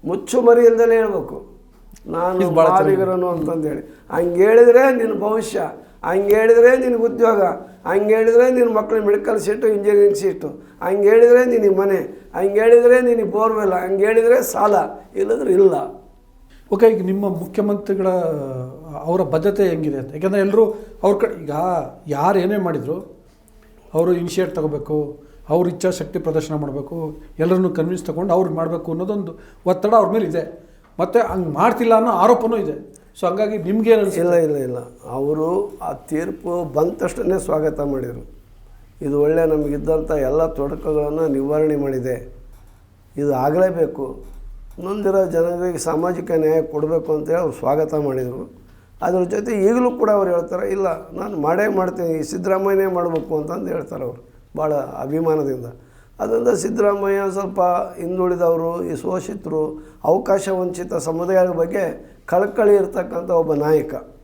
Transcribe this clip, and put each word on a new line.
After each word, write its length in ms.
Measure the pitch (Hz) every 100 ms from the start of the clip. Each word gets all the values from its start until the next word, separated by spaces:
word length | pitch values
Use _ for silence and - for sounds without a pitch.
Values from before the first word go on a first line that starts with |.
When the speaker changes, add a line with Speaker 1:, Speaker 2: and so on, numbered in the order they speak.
| 160
Speaker 1:
ಮುಚ್ಚು 360 | 190 - 254
ಮರಿ 240 | 233 233 240
ಇಲ್ದಲೇ 300 | 226 233 226
ಹೇಳ್ಬೇಕು. 520 | 220 190 127 - - - - _ - - -
ನಾನು 320 | 165 175 185
Speaker 2:
ಇದು 100 | 185
ಭಾಳ 140 | 156 160
ಚೆನ್ನಾಗಿದೆ. 380 | 185 190 190
Speaker 1:
ಮಾದಿಗರನು 260 | 190 185 180
ಅಂತಂದೇಳಿ. 760 | 170 156 165 151 139 - - -
ಹಂಗೆ 320 | - 175 175
ಹೇಳಿದ್ರೆ 520 | 202 226 240 240 269 247
ನಿನ್ನ 240 | 226 202
ಭವಿಷ್ಯ, 520 | 208 220 - - - - - -
ಹಂಗೆ 320 | - 185 202 208
ಹೇಳಿದ್ರೆ 420 | 226 233 233 262
ನಿನಗೆ 260 | 254 233
ಉದ್ಯೋಗ, 380 | 233 - 226 214 180 - - - 165
ಹಂಗೆ 300 | 190 208 220
ಹೇಳಿದ್ರೆ 360 | 226 233 254
ನಿನ್ನ 260 | 247 240 214
ಮಕ್ಳು 280 | 214 220 202
ಮೆಡಿಕಲ್ 340 | 208 214 214
ಸೀಟು, 280 | 165 220 233
ಇಂಜಿನಿಯರಿಂಗ್ 500 | 208 202 208 202 202
ಸೀಟು, 300 | 196 - 151 - - -
ಹಂಗೆ 280 | 180 202 202
ಹೇಳಿದ್ರೆ 360 | 226 240 247 247
ನಿನಗೆ 240 | 233 202
ಮನೆ, 640 | 190 196 190 - - - 175
ಹಂಗೆ 240 | 196 202
ಹೇಳಿದ್ರೆ 420 | 226 240 240 254
ನಿನಗೆ 220 | 247 233
ಬೋರ್ವೆಲ್, 500 | 196 202 220 220 202
ಹಂಗೆ 320 | 180 185 196 202
ಹೇಳಿದ್ರೆ 380 | 226 226 254
ಸಾಲ, 320 | - - 208 196 160 - - -
ಇಲ್ಲದ್ರೆ 380 | 202 123 143
ಇಲ್ಲ. 500 | 185 190 - - - - - _ - - - -
Speaker 2:
ಓಕೆ, 140 | 196 226
ಈಗ 200 | 220 185
ನಿಮ್ಮ 240 | 190 202
ಮುಖ್ಯಮಂತ್ರಿಗಳ, 800 | 175 185 - 208 202 - 196 190 185 170 151 135 131 127 131 160 151
ಅವರ 180 | 156 180
ಬದ್ಧತೆ 460 | 160 160 196 202 190
ಹೆಂಗಿದೆ 300 | 156 151 139
ಅಂತ? 180 | 123 151
ಯಾಕಂದ್ರೆ 260 | 185 202
ಎಲ್ರು 300 | 196 214 214 214 - -
ಅವ್ರ 140 | 185 202
ಕಡೆ, 260 | 233 170
ಈಗ 80 | 156 147 180 175 143 - -
ಯಾರು 320 | 143 165 196
ಏನೇ 180 | 180 208
ಮಾಡಿದ್ರು 600 | 180 156 123 170 - - _ _ _ _ _ - -
ಅವರು 200 | 160 170
ಇನಿಷಿಯೇಟ್ 420 | 175 175 180 175 156
ತಗೋಬೇಕು, 600 | 156 147 - 151 147 - - - -
ಅವ್ರ 180 | 156 175
ಇಚ್ಛಾಶಕ್ತಿ 520 | - 185 185 - 180
ಪ್ರದರ್ಶನ 360 | 160 156 151 151
ಮಾಡ್ಬೇಕು, 600 | 143 135 139 170 156 147 - -
ಎಲ್ಲರನ್ನೂ 300 | 160 185 185
ಕನ್ವಿನ್ಸ್ 360 | 165 165 180 -
ತಗೊಂಡು 280 | 156 185
ಅವ್ರು 200 | 170 180
ಮಾಡ್ಬೇಕು 380 | 156 165 165 160
ಅನ್ನೋದೊಂದು 420 | 165 185 208 170 160 - - 180
ಒತ್ತಡ 280 | 185 208
ಅವ್ರ 160 | 226 185
ಮೇಲೆ 160 | 214 185
ಇದೆ. 440 | 165 151 - - _ _ -
ಮತ್ತೆ 200 | - 233
ಹಂಗ್ 280 | 226 180 170
ಮಾಡ್ತಿಲ್ಲ 480 | 147 214 240 226 220
ಅನ್ನೋ 160 | 233
ಆರೋಪನೂ 460 | 190 202 240 220 233
ಇದೆ. 420 | 151 - - - - -
So 60 | 180
ಹಂಗಾಗಿ 300 | 190 214 214
ನಿಮ್ಗೇನ್ 420 | 165 214 220 220
ಅನ್ಸುತ್ತೆ? 220 | 196 -
Speaker 1:
ಇಲ್ಲ, 120 | 175
ಇಲ್ಲ, 220 | 175 160 143
ಇಲ್ಲ. 220 | 127 123 117 - -
ಅವರು 680 | 127 139 156 160 185 202 196
ಆ 120 | 156
ತೀರ್ಪು 800 | 143 - 156 175 - 156 175 165
ಬಂದ 180 | 139 170
ತಕ್ಷಣನೇ 480 | - 185 - 180 190
ಸ್ವಾಗತ 400 | - 156 156 151
ಮಾಡಿದ್ರು. 600 | 143 135 123 120 120 - _ - - - - -
ಇದು 200 | 139 143
ಒಳ್ಳೆ 240 | 147 160 165
ನಮಗಿದ್ದಂಥ 640 | 156 147 147 151 160 156
ಎಲ್ಲ 340 | 151 131 147 160
ತೊಡಕುಗಳನ್ನು 840 | 160 139 156 165 151 147 151 160
ನಿವಾರಣೆ 480 | 139 135 151 156 147
ಮಾಡಿದೆ, 600 | 139 131 123 120 - - - - - - _ _ _ -
ಇದು 180 | 143 131
ಆಗಲೇಬೇಕು, 840 | 135 160 185 170 156 - 135 - - - - - - -
ನೊಂದಿರೋ 460 | 180 208 196 190 185
ಜನರಿಗೆ 520 | 165 170 175 180 165
ಸಾಮಾಜಿಕ 540 | 165 156 175 180 180
ನ್ಯಾಯ 300 | 160 156 160
ಕೊಡಬೇಕು 520 | 156 151 156 165 160
ಅಂತೇಳಿ 260 | 156 151 165
ಅವ್ರು 140 | 165
ಸ್ವಾಗತ 400 | 120 127 147 156
ಮಾಡಿದರು. 600 | 156 143 131 127 127 - - - - _ -
ಅದ್ರ 220 | - 180
ಜೊತೆ 280 | 180 208 214 214 190
ಈಗಲೂ 260 | 240 247
ಕೂಡ 180 | 247 226
ಅವ್ರು 220 | 208 185
ಹೇಳ್ತಾರೆ, 400 | 175 170 180 196
"ಇಲ್ಲ, 160 | 190 190 160 -
ನಾನು 260 | 185 202 190
ಮಾಡೇ 300 | 147 180 208
ಮಾಡ್ತೀನಿ, 420 | 190 185 180 170
ಈ 120 | 160
ಸಿದ್ದರಾಮಯ್ಯನೇ 640 | 156 180 180 190 196 196 190
ಮಾಡಬೇಕು" 500 | 180 175 165 - 160
ಅಂತಂದು 280 | 151 165 185
ಹೇಳ್ತಾರೆ 380 | 170 180 160
ಅವರು 200 | 127 - - - _ 135
ಭಾಳ 160 | 156
ಅಭಿಮಾನದಿಂದ. 920 | 147 131 135 131 156 165 156 143 131 120 117 - - - -
ಅದರಿಂದ 280 | - 226 240
ಸಿದ್ದರಾಮಯ್ಯ 840 | 208 170 226 202 202 196 196 196
ಸ್ವಲ್ಪ 300 | 190 196 196 180 175 - -
ಹಿಂದುಳಿದವರು, 880 | 170 185 180 175 170 165 165 170 175
ಈ 100 | 156
ಶೋಷಿತರು, 880 | 180 185 - 202 156 156 156 156 - -
ಅವಕಾಶ 460 | - 185 190 196 196
ವಂಚಿತ 440 | 185 185 175 175
ಸಮುದಾಯಗಳ 580 | 170 160 165 175 190 180
ಬಗ್ಗೆ 580 | 165 170 196 175 - - - -
ಕಳಕಳಿ 500 | 175 202 202 208 202
ಇರ್ತಕ್ಕಂಥ 540 | 190 - 180 170 -
ಒಬ್ಬ 240 | 170 160
ನಾಯಕ 400 | 151 151 156 - 131 - -